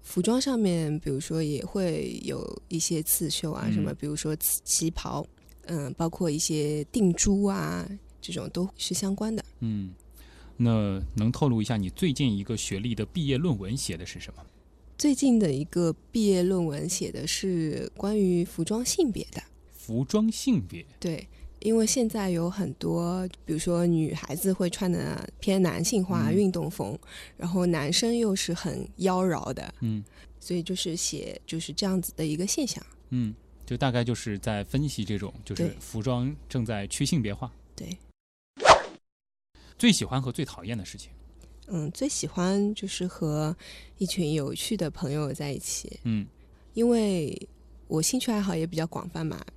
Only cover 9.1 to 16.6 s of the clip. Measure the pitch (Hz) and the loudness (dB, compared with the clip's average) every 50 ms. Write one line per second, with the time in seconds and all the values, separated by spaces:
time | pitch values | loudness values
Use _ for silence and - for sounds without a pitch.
9.1 | 196 202 214 220 226 208 - - - - 123 113 107 104 98 92 92 - - - | -2 -2 -2 -2 -2 -4 -6 -8 -10 -4 -2 -2 -2 -2 -4 -6 -10 -14 -20 -20
10.1 | - - - - - - - - - - 120 117 113 110 104 101 95 95 95 - | -20 -20 -20 -20 -20 -20 -20 -20 -2 2 4 4 6 4 4 2 0 -2 -4 -4
11.1 | - 110 107 117 127 - 156 139 120 113 104 - 123 107 98 92 - - 190 175 | -2 2 2 2 2 2 2 2 4 2 0 0 0 -2 -2 -2 -2 0 0 0
12.1 | 131 - 151 127 104 101 98 - 113 104 - - 101 95 104 123 117 101 107 - | 2 2 2 2 2 0 -2 -4 -4 -4 -2 -4 -4 -4 -2 -2 -2 -2 -4 -4
13.1 | - 180 156 139 135 123 160 180 135 98 95 92 117 139 - - 90 80 90 - | -2 -2 0 2 2 2 2 2 0 0 -2 -4 -4 -4 -4 -4 -6 -6 -8 -10
14.1 | - - - - - - - - _ - - - - - - - - - - 302 | -12 -12 -12 -14 -16 -18 -20 -20 _ -20 -20 -20 -20 -20 -20 -20 -8 0 2 2
15.1 | 277 - - 269 240 226 208 160 135 135 151 - - 180 175 165 156 - - - | 4 4 6 6 6 6 6 4 2 0 -2 -2 0 2 2 2 2 -2 -8 -4
16.1 | - 240 214 202 196 180 175 180 190 185 | 0 2 4 6 6 6 6 4 4 2